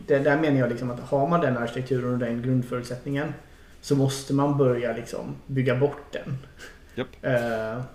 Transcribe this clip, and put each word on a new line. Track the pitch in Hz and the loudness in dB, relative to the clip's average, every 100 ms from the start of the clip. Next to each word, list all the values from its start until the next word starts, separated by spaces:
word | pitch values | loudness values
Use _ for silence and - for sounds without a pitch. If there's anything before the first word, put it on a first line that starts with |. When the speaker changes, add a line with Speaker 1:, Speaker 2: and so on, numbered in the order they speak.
| - | 2
Speaker 1:
det, | 139 | 4
där | 143 143 | 4 4
menar | 160 135 | 4 4
jag, | 120 | 2
liksom, | 120 127 | 0 -4
att | 120 | -6
har | - 139 143 | -2 0 2
man | 170 | 2
den | 143 123 | 2 0
arkitekturen | 117 131 127 127 123 | -2 -4 -2 0 0
och | 123 | -2
den | 117 120 | -2 -2
grundförutsättningen, | 127 127 120 123 120 123 143 139 151 - - - - - | 0 0 0 -4 -6 -8 -4 -2 -4 -6 -14 -20 -20 -10
så | - 139 | 0 2
måste | 135 - - | 2 0 -2
man | 139 143 143 | 2 4 4
börja, | 131 120 120 113 | 4 4 0 -4
liksom, | 117 - 120 139 - | -6 -8 -8 -12 -6
bygga | 135 131 123 | -2 2 2
bort | 147 - - | 2 -2 -10
den. | - - 131 - - - - - - | -10 -8 -8 -10 -20 -20 -20 -14 -8
Speaker 2:
Japp. | 127 - | -8 -6
Speaker 1:
Ehm, | 139 123 117 110 110 120 127 | 0 0 0 -2 -4 -6 -10